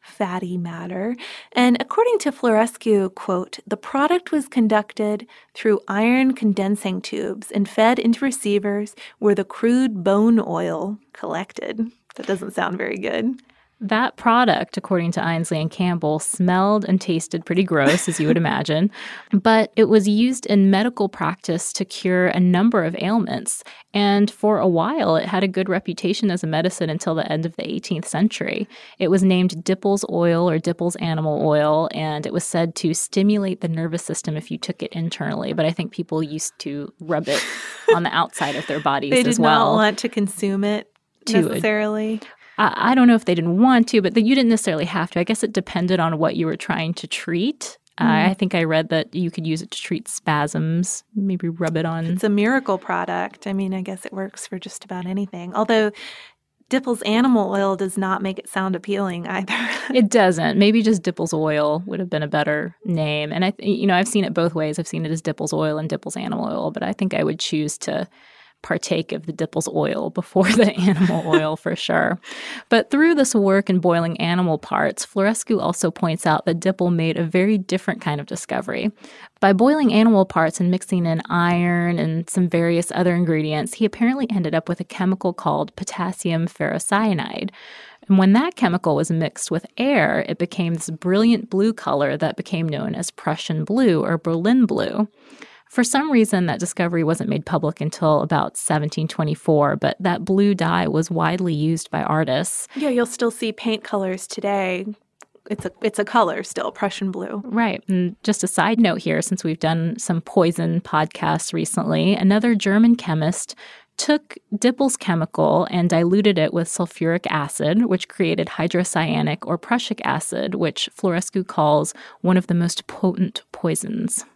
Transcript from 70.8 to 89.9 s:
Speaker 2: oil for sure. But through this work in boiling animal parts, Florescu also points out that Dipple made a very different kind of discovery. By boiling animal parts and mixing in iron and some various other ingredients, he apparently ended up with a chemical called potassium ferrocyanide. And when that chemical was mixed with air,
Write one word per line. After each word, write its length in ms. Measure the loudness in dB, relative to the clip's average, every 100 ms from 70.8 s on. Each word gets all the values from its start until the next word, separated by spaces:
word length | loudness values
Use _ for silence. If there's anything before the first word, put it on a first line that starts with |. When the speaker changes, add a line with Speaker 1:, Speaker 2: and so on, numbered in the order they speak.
| 2 4 2 0 2
Speaker 2:
oil 280 | 2 2 -4
for 200 | -6 -6
sure. 420 | 0 0 2 -2 -8 -14 -12 -14 2
But 200 | 2 2
through 240 | 4 4
this 180 | 4 4
work 380 | 4 4 4 4
in 80 | 2
boiling 420 | 4 2 0 -2
animal 380 | 0 2 2 0
parts, 480 | -2 0 0 -2 -6
Florescu 560 | 0 0 0 -2 0
also 300 | 0 0 -2
points 340 | 0 -2 0 0
out 180 | 0
that 140 | 0 0
Dipple 340 | 0 0 0
made 240 | 2 0 0
a 80 |
very 320 | 0 2 2 2
different 440 | 0 -4 -2 -6
kind 200 | -4 -4
of 60 | -6
discovery. 640 | -10 -6 -6 -4 -4 -4 -6 -20 -20 -20 _
By 140 | 2
boiling 400 | 6 4 4 4
animal 320 | 6 6 6
parts 340 | 4 2 0 2
and 140 | 0
mixing 340 | 0 0 -2 0
in 160 | -2 -2
iron 720 | 0 2 2 2 2 0 0
and 280 | 0 -2 -2
some 200 | 0 2
various 420 | 2 2 2 0 0
other 180 | 2
ingredients, 600 | 2 2 2 0 -2 -4
he 100 | -2
apparently 420 | -2 2 0 0 -2
ended 280 | -2 0 -2
up 120 | -2
with 120 | -6
a 40 |
chemical 480 | -6 -2 0 0 -2
called 420 | -2 -2 -2 -2 -6
potassium 720 | -10 -6 -6 -4 -2 -2 -2
ferrocyanide. 1000 | -2 -4 -2 0 0 2 0 -4 -8 -10 -12 -20 -20 -20 -20 2
And 100 | 6
when 140 | 6
that 240 | 6 4 0
chemical 400 | 0 0 0 0
was 160 | 0
mixed 400 | 0 -2 -4 -4
with 140 | -4 -6 -4
air, 480 | 0